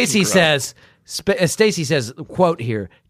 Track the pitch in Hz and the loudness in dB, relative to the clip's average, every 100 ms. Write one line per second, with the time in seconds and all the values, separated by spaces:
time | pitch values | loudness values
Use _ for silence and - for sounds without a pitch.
0 | 240 208 185 190 160 143 - - - _ | 4 2 2 4 4 2 -2 -12 -20 _
1 | - - - 156 170 - 220 175 135 151 | -14 -8 -4 0 0 2 0 0 -2 -2
2 | 113 135 151 - 175 165 117 107 95 _ | -2 -10 -8 0 0 0 -4 -4 -6 _